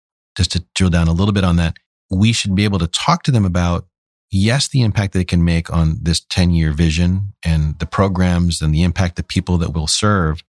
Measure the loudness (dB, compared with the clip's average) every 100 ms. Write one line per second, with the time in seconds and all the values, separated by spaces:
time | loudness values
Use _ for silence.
0 | _ _ _ -4 -2 -2 -6 -2 2 2
1 | 2 2 0 2 2 2 0 -4 _ _
2 | _ 0 2 0 -2 0 0 0 -2 -2
3 | -2 -2 0 0 2 0 0 -2 -6 _
4 | _ _ _ 0 0 0 0 0 0 0
5 | -2 -2 0 2 2 0 0 0 0 0
6 | -2 -2 -2 0 2 2 0 2 0 2
7 | 0 0 -4 -6 -2 0 0 -4 -6 -2
8 | 0 0 0 2 0 0 0 2 0 0
9 | -2 -4 -6 -4 -2 -2 -2 -4 -4 -2
10 | 0 0 0 -4 -10